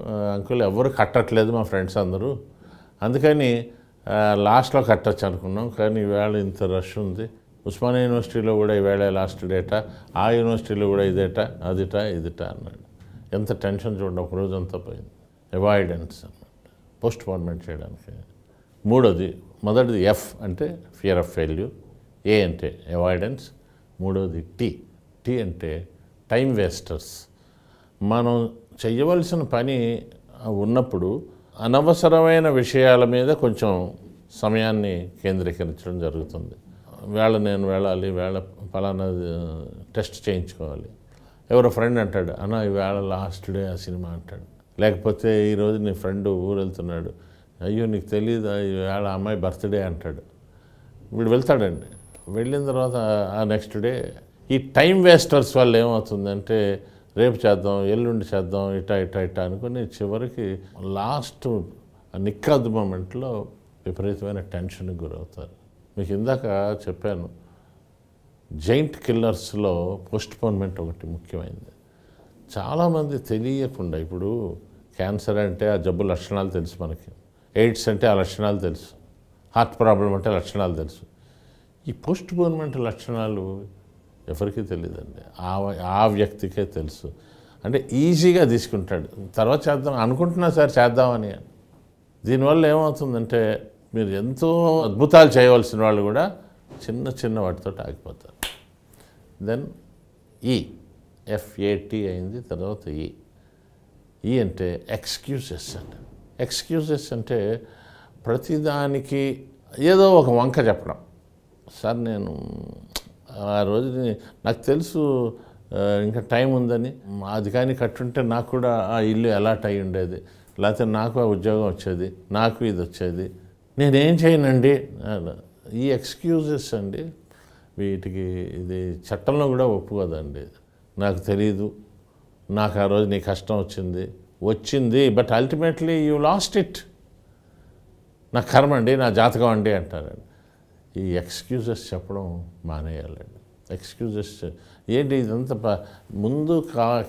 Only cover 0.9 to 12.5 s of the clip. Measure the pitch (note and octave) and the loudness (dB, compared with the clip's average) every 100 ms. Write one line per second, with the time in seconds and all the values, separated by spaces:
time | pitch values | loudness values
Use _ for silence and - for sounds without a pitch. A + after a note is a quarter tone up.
0.9 | C3+ G#2 A#2+ - A2+ A2 A#2 G#2+ F#2+ F#2 | 2 2 4 4 4 4 2 -2 -2 -2
1.9 | G#2+ F#2 F#2+ B2 C3 - - - - - | -2 -2 -2 -4 -6 -12 -20 -20 -20 -20
2.9 | - A#2 C3+ D3+ D3+ B2+ A#2 A#2 - - | -4 -2 4 4 4 4 0 -4 -14 -20
3.9 | _ - G#2 G#2 G2+ G#2 B2 C3 C#3 A#2 | _ -2 2 4 4 6 6 4 4 4
4.9 | G#2 A2 - G2 F#2 F#2 G2 A#2+ G#2 G#2+ | 4 2 0 -2 -4 -6 -6 -6 -2 0
5.9 | A2 G2+ G2+ G#2+ G#2 G2 F#2 F#2+ F#2 F#2 | 0 0 2 2 0 -2 -2 -2 -2 -4
6.9 | G#2+ G2 F#2 A2+ - _ _ G2+ G2 B2 | -6 -6 -6 -10 -14 _ _ -10 -4 0
7.9 | B2+ B2 A#2+ A2+ A2+ A2 G#2+ G#2 G#2 G2 | 2 2 0 -2 -2 2 2 4 4 4
8.9 | G2 G2+ F#2+ F#2+ - F#2 F#2 F2+ G#2 G#2+ | 2 2 0 -2 -4 -4 -2 0 -2 -4
9.9 | - - E2+ G#2+ A#2 A#2 A2+ A2+ G2+ G2+ | -12 -8 0 2 2 2 -2 -2 0 2
10.9 | G2 G2 F#2 F#2 G2+ A2 - F2 F#2 F#2+ | 2 2 2 0 -2 -4 -4 -4 -2 -2
11.9 | G2+ G#2+ F2 E2 E2+ F2+ | -2 -4 -4 -8 -8 -10